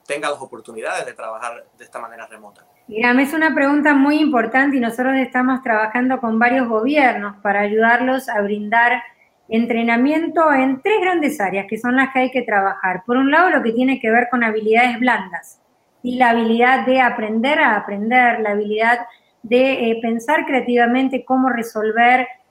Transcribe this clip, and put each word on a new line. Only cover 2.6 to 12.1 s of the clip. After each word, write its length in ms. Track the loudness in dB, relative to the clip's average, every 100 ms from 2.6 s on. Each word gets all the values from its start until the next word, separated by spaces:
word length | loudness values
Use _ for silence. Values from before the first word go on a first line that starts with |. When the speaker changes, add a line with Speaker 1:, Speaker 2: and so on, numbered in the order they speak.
| _ _ -12
Speaker 2:
Mira, 240 | -2 2 2
es 120 | 2
una 200 | 0 0
pregunta 420 | 2 2 2 2
muy 260 | 4 4 2
importante 560 | 2 0 0 0 0 0
y 40 |
nosotros 360 | -2 -2 0 0
estamos 440 | 0 0 0 -2
trabajando 580 | 0 -2 0 -2 -2 -2
con 180 | -2 0
varios 300 | 2 2 0
gobiernos 680 | 0 0 2 2 0 -6 -6
para 180 | -2 0
ayudarlos 680 | 0 2 2 2 0 -2 -4
a 120 | -4
brindar 600 | -2 -4 -2 2 2 0 -6 _ _ _ -4
entrenamiento 1040 | -2 0 0 0 2 2 0 -2 2 2
en 280 | 2 0 -2
tres 200 | 0 0
grandes 400 | 0 0 -2 -2
áreas 260 | -4 -4 -6
que 100 | -6
son 180 | -2 0
las 160 | 0